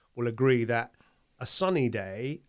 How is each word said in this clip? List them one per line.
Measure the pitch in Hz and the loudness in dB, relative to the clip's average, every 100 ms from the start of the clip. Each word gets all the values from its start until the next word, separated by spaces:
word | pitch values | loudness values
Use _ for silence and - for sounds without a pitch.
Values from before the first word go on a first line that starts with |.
| _ | _
will | - 120 | -6 -4
agree | 113 131 127 | 2 4 4
that | 117 117 117 _ _ _ _ _ | 2 0 -4 _ _ _ _ _
a | 127 | -6
sunny | - 190 175 120 | -2 0 2 0
day, | 107 95 98 131 151 | -2 -6 -8 -8 -8